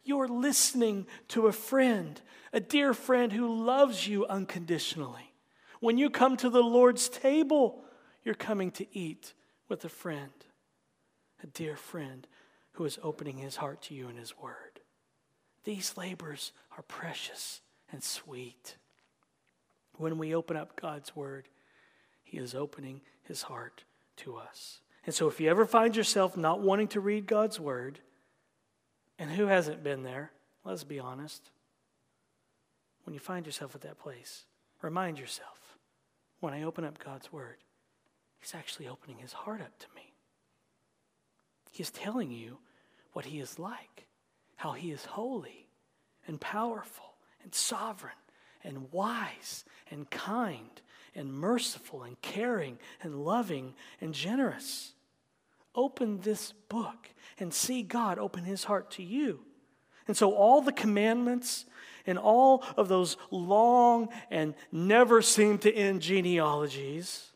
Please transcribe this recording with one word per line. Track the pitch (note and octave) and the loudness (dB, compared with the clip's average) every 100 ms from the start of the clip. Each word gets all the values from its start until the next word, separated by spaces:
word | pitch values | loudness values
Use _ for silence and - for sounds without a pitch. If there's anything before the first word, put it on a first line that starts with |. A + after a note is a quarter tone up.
you're | C4 C#4 B3+ | -2 0 0
listening | A#3+ C#4 - - B3+ A3+ G3+ F#3+ - - | 2 2 4 2 2 2 0 -8 -16 -4
to | A#3 A3 | 4 4
a | |
friend, | G3+ - C4+ C4 G#3+ D#3+ D3+ - - - | 4 0 4 4 4 -2 -12 -20 -20 -4
a | - | -2
dear | F#3 C#4+ C#4+ | 2 2 4
friend | A#3 - B3+ A#3+ | 0 2 2 4
who | G#3 A#3+ A3+ A3+ | 0 -2 0 0
loves | C4 C#4+ G3+ G3 | 6 4 4 -2
you | G3+ - | -2 0
unconditionally. | G3 F#3 F3+ E3 D#3+ - E3 C3+ - - _ _ _ _ - | -2 -4 -8 -4 -2 -2 -6 -10 -12 -20 _ _ _ _ -2
When | A#3 A#3 | 2 4
you | C#4+ | 2
come | - C4 B3+ | 6 4 6
to | B3+ | 4
the | B3 | 6
Lord's | A#3 A#3+ B3 B3 - | 8 10 8 8 -2
table, | - C4+ D4+ D4 D4+ A#3+ - - - _ _ | 2 2 4 4 6 4 2 -20 -20 _ _
you're | A3+ G#3 | -6 -6
coming | - G3+ F#3 | -4 -2 -2
to | - G3+ G3+ | -6 -12 -8
eat | E3 - - _ _ _ _ | -8 -10 -18 _ _ _ _
with | F#3+ | -10
a | E3+ | -10
friend, | - F3+ D3 C#3+ _ - _ _ _ _ _ _ _ _ _ | -12 -10 -10 -10 _ -20 _ _ _ _ _ _ _ _ _
a | D3+ | -18
dear | - D#3+ C#3+ | -10 -10 -10
friend | - F3 C#3 C3 - _ _ _ _ | -12 -12 -12 -14 -20 _ _ _ _
who | - D#3 | -8 -8
is | - | -6
opening | D#3 D3+ D3 C3+ | -10 -8 -12 -12
his | C3+ - | -12 -8
heart | D3 C3 | -8 -10
to | - | -16
you | C#3+ B2 | -14 -14
in | A#2+ | -14
his | A#2 - | -16 -16
word. | B2 - - - _ _ _ _ _ _ _ _ - | -18 -18 -20 -20 _ _ _ _ _ _ _ _ -10
These | G3+ F#3 - | -8 -8 -8
labors | F3+ F#3 D#3+ D3 - _ _ - | -12 -10 -12 -12 -14 _ _ -20
are | |
precious | - - E3+ - - - - - _ _ _ | -18 -12 -10 -10 -12 -12 -14 -14 _ _ _
and | C#3+ | -12
sweet. | - - - B2+ B2 - - - _ _ _ _ _ _ _ _ _ _ _ - | -8 -10 -12 -14 -14 -16 -20 -20 _ _ _ _ _ _ _ _ _ _ _ -8
When | D#3+ D#3+ | -6 -6
we | D#3 | -4
open | E3 D#3+ E3 | -4 -4 -8
up | F3+ - | -8 -12
God's | E3+ D3 C#3 | -12 -12 -14
word, | D#3 C#3 C3+ C3 _ _ _ _ _ _ _ | -12 -10 -12 -16 _ _ _ _ _ _ _
he | _ - | _ -12
is | B2 B2+ | -10 -8
opening | D3 - C3+ C#3 _ _ | -8 -10 -14 -16 _ _
his | - C3 | -14 -12
heart | - B2 A#2 - _ _ _ - | -10 -12 -16 -20 _ _ _ -18
to | C#3 A#2+ | -16 -14
us. | - - - - _ _ - | -16 -18 -20 -20 _ _ -8
And | |
so | D#3+ D#3 | -2 -2
if | D3 | 2
you | D#3 | 2
ever | F3+ A3 | 4 6
find | A#3 A3+ A3 | 6 4 2
yourself | G#3 G3 F#3 F3+ | 0 2 0 2
not | D#3+ F#3 | 0 2
wanting | G3 G3 G#3+ | 2 2 0
to | G#3+ | -2
read | G3 G#3+ G3 | -2 -2 0
God's | G#3 A3 G#3+ | 2 2 -2
word, | D3 B2 B2+ C#3+ _ _ _ _ _ _ _ _ _ _ _ - | -6 -6 -8 -14 _ _ _ _ _ _ _ _ _ _ _ -14
and | D#3 | -8
who | F3 G3+ | -2 4
hasn't | F#3+ D3+ D#3 | 4 2 -6
been | D3 C3+ | -6 -6
there? | C3 B2+ D3+ _ _ _ | -8 -12 -14 _ _ _
Let's | F#3 F#3 C#3+ | -10 -10 -10
be | C#3 | -12
honest. | B2+ B2+ D3+ - _ _ _ _ _ _ _ _ _ _ _ _ _ _ _ _ | -10 -12 -14 -18 _ _ _ _ _ _ _ _ _ _ _ _ _ _ _ _
When | - | -18
you | D3 | -16
find | - F3+ D#3 | -10 -10 -8
yourself | - C#3 C3+ | -12 -12 -14
at | |
that | D3+ D3+ | -18 -16
place, | D3+ B2 A#2+ - _ _ _ _ | -16 -16 -18 -20 _ _ _ _
remind | E3 F3 F#3 D3 | -6 -4 -4 -8
yourself, | B2+ - - - - _ _ _ _ _ _ _ | -12 -14 -16 -20 -20 _ _ _ _ _ _ _
when | D#3+ | -10
I | C#3+ | -8
open | D#3+ E3 D#3 | -8 -8 -10
up | D3+ | -12
God's | D3 C3+ - | -16 -16 -16
word, | D#3 A#2+ A#2+ _ _ _ _ _ _ _ _ | -16 -16 -20 _ _ _ _ _ _ _ _
he's | - E3 | -18 -16
actually | - - C3+ | -16 -14 -14
opening | B2+ - A#2+ | -16 -20 -20
his | B2 | -18
heart | - - G#3+ | -14 -12 -12
up | D#3 _ | -12 _
to | - | -20
me. | - - _ _ _ _ _ _ _ _ _ _ _ _ _ _ _ _ | -20 -20 _ _ _ _ _ _ _ _ _ _ _ _ _ _ _ _
He | - | -14
is | F3 | -14
telling | - G3+ A#3+ D#3+ | -10 -8 -6 -6
you | A#2 A2+ C3+ _ _ _ _ _ | -10 -16 -20 _ _ _ _ _
what | - C3 | -14 -12
he | D3+ | -12
is | C3 - | -12 -12
like, | F#3 A#3+ - - _ _ _ _ _ - | -12 -14 -18 -20 _ _ _ _ _ -12
how | D#3+ | -10
he | - F3 | -8 -10
is | C#3+ | -12
holy | - - A#3+ B3 - - _ _ _ _ _ _ - | -12 -10 -8 -8 -10 -20 _ _ _ _ _ _ -16
and | D3+ | -12
powerful | - G#3 A#3+ G#3+ - - - _ _ _ | -8 -6 -6 -8 -14 -20 -20 _ _ _
and | - | -8
sovereign | - - G#3+ A3+ G3 C#3 - _ _ _ _ | -4 -4 -4 -6 -10 -16 -20 _ _ _ _
and | - C3+ C3+ | -14 -12 -8
wise | E3+ G#3 A#3 G#3+ - - - - - - | -2 -2 -2 -6 -10 -14 -14 -16 -20 -16
and | D3 D3 | -14 -10
kind | - - A3+ A3 C3 A2 - _ - - | -10 -4 -2 -2 -6 -14 -20 _ -20 -18
and | - C#3 | -12 -10
merciful | C3+ F3+ A#3+ - - - C#3 | -4 -2 0 -2 -8 -14 -16
and | A#2+ B2 | -14 -14
caring | - G3 A#3+ A3+ C#3 A#2+ - - | -10 -6 -4 -4 -6 -10 -20 -14
and | E3+ C#3+ D3+ | -12 -6 -2
loving | A3+ G#3 D3 C3 C3 - - | -2 -2 -6 -10 -16 -20 -12
and | D#3+ | -10
generous. | C#3 E3 B3 A#3+ B2 - - - _ _ _ _ _ _ _ _ - | -6 -4 0 0 -2 -10 -12 -12 _ _ _ _ _ _ _ _ -2
Open | C4+ - A#3 G3+ | -2 -2 -4 -2
this | G3 G#3 - - _ | -4 -4 -6 -16 _
book | A3+ G#3 - - _ - - | -6 -6 -10 -20 _ -20 -10
and | F3 | -6
see | - - B3+ | -2 -2 -4
God | G3 A#3 A3 F3+ | -4 -2 0 0
open | G3+ F#3 | -4 -6
his | F3 G3 - | -6 -6 -2
heart | G3+ - | -2 -2
to | - | -14
you. | F3+ B3+ C#4+ D#3+ - _ _ _ _ _ - | -6 -2 -2 -4 -12 _ _ _ _ _ -4
And | G#3 | 4
so | G3+ | 4
all | G#3 G#3 C#4 | 8 8 8
the | C#4 | 6
commandments | C#4 G#3+ G3+ G#3+ A#3+ A#3+ B3 B3 - - - - - - | 0 2 4 4 2 0 -2 -4 -8 -10 -20 -20 -10 -4
and | F3+ | 2
all | - A#3 C4 C4 - - | 6 8 10 8 4 0
of | F#3+ | 4
those | F#3 F3 - - | 4 2 -2 -6
long | F#3+ F3 G#3 A#3 B3 A#3+ A#3 A3+ A3 - | -6 2 6 8 8 8 6 0 -8 -4
and | E3 D#3 D3 - | -2 -2 -4 -8
never | D#3+ F3+ A3+ A#3+ A3+ | -2 6 8 10 8
seem | - - G#3+ G#3 | 8 6 6 6
to | G#3 | 4
end | A3 G3 F#3+ | 4 2 0
genealogies | D#3+ F#3+ F3+ F3 D3+ D3 D3 C3+ C#3 D#3 F3+ - - | 2 2 4 4 2 2 -2 -4 -8 -8 -8 -12 -14